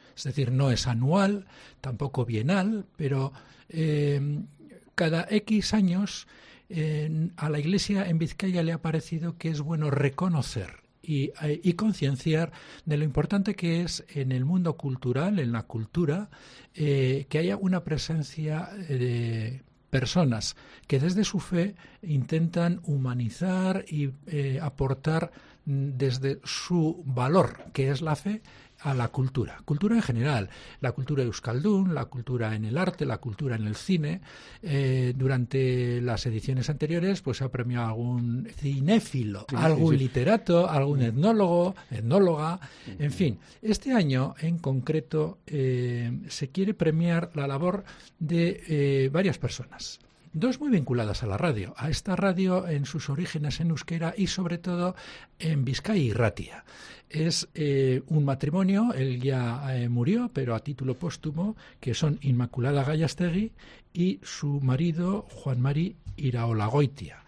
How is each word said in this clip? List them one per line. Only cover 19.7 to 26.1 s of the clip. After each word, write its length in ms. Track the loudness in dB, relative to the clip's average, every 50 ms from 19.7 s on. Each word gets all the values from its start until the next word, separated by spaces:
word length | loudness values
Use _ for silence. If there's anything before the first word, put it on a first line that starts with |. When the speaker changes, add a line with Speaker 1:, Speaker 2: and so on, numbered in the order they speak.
| _ _ _ _
Speaker 1:
personas 640 | -2 0 0 2 2 4 4 4 2 0 -4 -6 -8 -12 -16 -20 -20 -20 -4
que 140 | 0 2 2
desde 240 | 2 2 2 2 0
su 160 | 0 -2 -4
fe 340 | -4 -2 0 0 0 0 -4 -8 -16 -20 -20 -10
intentan 800 | -4 -2 0 0 0 2 2 2 2 2 2 2 2 2 0 0 -2
humanizar 1000 | -2 0 0 0 0 0 -2 -2 -2 -2 -2 -2 0 0 2 2 0 0 -2 -4 -4
y, 220 | -2 -2 -2 -2 -4 -8 -8 -6
eh, 320 | -2 -2 0 0 -2 -2
aportar, 720 | -2 -4 -2 0 0 0 0 0 0 0 0 0 0 -4 -6 -12 -20 -20 -20 _ -4
mm, 240 | -2 -2 0 0 -2 0
desde 420 | 0 0 0